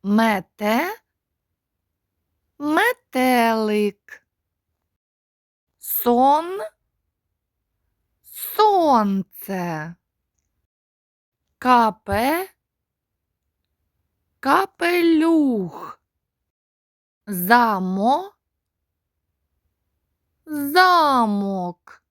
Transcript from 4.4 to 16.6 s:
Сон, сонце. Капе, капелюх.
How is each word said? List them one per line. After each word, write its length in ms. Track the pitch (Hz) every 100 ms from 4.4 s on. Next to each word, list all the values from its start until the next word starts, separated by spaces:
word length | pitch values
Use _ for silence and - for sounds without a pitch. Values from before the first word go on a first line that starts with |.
| _ _ _ _ _ _ _ _ _ _ _ _ _ _
Сон, 840 | - - 240 240 269 294 339 392 - _ _ _ _ _ _ _ _ _ _ _ _ _ _ _
сонце. 1700 | - - - - 427 392 320 247 208 196 - - - 190 175 160 160 170 _ _ _ _ _ _ _ _ _ _ _ _ _ _ _ _
Капе, 920 | 247 247 220 - - 202 254 330 381 _ _ _ _ _ _ _ _ _ _ _ _ _ _ _ _ _ _ _
капелюх. 1600 | 262 320 392 _ 349 349 339 320 330 330 277 220 175 - - - _ _ _ _ _ _